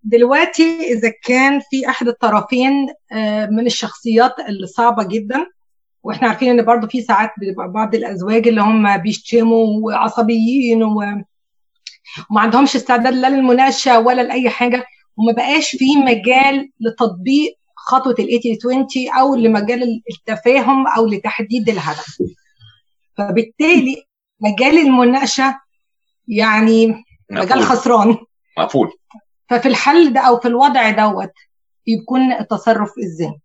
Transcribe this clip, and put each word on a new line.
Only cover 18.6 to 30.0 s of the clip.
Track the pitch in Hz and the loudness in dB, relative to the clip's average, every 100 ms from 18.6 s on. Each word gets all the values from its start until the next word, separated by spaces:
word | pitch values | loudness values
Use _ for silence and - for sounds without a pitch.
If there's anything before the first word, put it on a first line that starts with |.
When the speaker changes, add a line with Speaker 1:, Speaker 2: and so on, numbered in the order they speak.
| 247 262 262 262 247 262 | -2 -2 -2 -4 -2 0
Speaker 1:
أو | 269 254 | 0 2
لمجال | 226 214 208 240 247 220 - | 2 0 -2 -4 -4 -6 -10
التفاهم | 180 - 214 233 277 226 269 269 | -14 -10 -2 0 2 2 0 0
أو | 226 226 | 0 -2
لتحديد | 202 214 - 202 240 214 | -2 -6 -8 -6 -2 -2
الهدف. | 196 151 151 - - - - _ _ - _ _ _ _ - | -4 -6 -10 -14 -8 -10 -10 _ _ -20 _ _ _ _ -8
فبالتالي | 202 180 220 - 311 339 262 269 _ _ _ _ | -2 -2 -2 -2 2 2 2 -6 _ _ _ _
مجال | 214 196 262 320 | -4 0 2 4
المناقشة | 285 254 247 262 277 - 269 269 _ _ _ _ _ _ - | 4 4 4 2 -2 -2 -2 -4 _ _ _ _ _ _ -6
يعني | 208 214 214 220 226 226 220 _ _ _ | -2 0 2 4 4 2 -2 _ _ _
مجال | 202 185 254 | -6 0 0
Speaker 2:
مقفول. | |
Speaker 1:
خسران. | - 247 240 233 208 226 - _ _ - | 2 0 2 2 4 0 -6 _ _ -6
Speaker 2:
مقفول. | - 135 110 - _ - _ _ _ | -2 0 -2 -6 _ -20 _ _ _
Speaker 1:
ففي | 240 262 | 0 0
الحل | 233 277 330 | 0 4 4